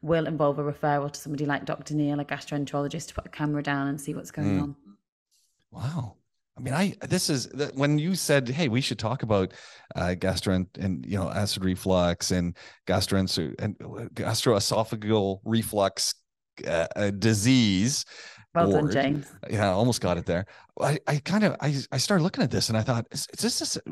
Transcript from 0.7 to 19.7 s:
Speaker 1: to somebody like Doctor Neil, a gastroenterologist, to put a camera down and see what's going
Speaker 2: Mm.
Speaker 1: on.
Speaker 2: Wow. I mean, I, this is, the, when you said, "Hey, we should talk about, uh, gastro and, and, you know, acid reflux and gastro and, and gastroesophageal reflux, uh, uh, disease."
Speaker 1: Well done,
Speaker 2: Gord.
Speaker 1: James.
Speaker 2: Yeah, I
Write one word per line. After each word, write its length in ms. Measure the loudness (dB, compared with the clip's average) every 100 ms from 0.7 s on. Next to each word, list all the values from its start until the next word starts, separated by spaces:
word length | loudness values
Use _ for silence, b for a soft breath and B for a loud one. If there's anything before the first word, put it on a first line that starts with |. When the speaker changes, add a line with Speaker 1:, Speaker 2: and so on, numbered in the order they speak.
| -2 0 0 -2
Speaker 1:
to 80 | -6
somebody 260 | -8 -4 -2
like 200 | -2 -4
Doctor 280 | -8 -4 0
Neil, 240 | 0 0
a 60 | -4
gastroenterologist, 840 | -8 -6 -6 -2 -2 -4 -6 -8
to 60 | -10
put 100 | -10
a 40 |
camera 340 | -4 -2 -2
down 240 | -2 -2 -2
and 120 | -4
see 140 | -6
what's 180 | -8 -10
going 280 | -4 0 0
Speaker 2:
Mm. 20 |
Speaker 1:
on. 120 | 0 -6 -20 -20 _ _ _ _ _ _ _
Speaker 2:
Wow. 440 | -8 -6 -6 -8 -12 _ _ _ -12
I 40 |
mean, 120 | -4
I, 200 | 0 0 -2 -2
this 200 | -2 0
is, 180 | -2 -2
the, 160 | -4 -4 0
when 240 | 2 2
you 160 | 2 0
said, 320 | 2 2 2
"Hey, 220 | 0 0
we 100 | 2
should 180 | 0 -2
talk 260 | -2 -2
about, 300 | 2 4 2 B B B B
uh, 200 | -4 -2
gastro 400 | 0 0 0 2 0
and, 120 | 0 -4
and, 260 | -4 -4 -4
you 120 | -4
know, 120 | -2
acid 360 | -2 -2 0 -2
reflux 640 | 0 2 4 4 2 0
and 240 | 0 0 B B B -2
gastro 320 | 0 2 0
and, 100 | 0 0 -4 -4
and 180 | -6 -6 -12 -12 -10
gastroesophageal 1300 | -6 -2 2 4 4 4 0 0 -4 0 2 2 -2
reflux, 720 | 0 0 0 2 2 0 -4 -4 _ _ _ -10 -2
uh, 220 | -2 -2 -2
uh, 140 | -2
disease." 960 | 2 2 4 6 6 6 4 2 0 B B B B B
Speaker 1:
Well 180 | 0 4
done, 100 | 4
Speaker 2:
Gord. 100 | 2
Speaker 1:
James. 340 | 2 0 -2 -6 -14 -6
Speaker 2:
Yeah, 160 | 0
I 40 | 2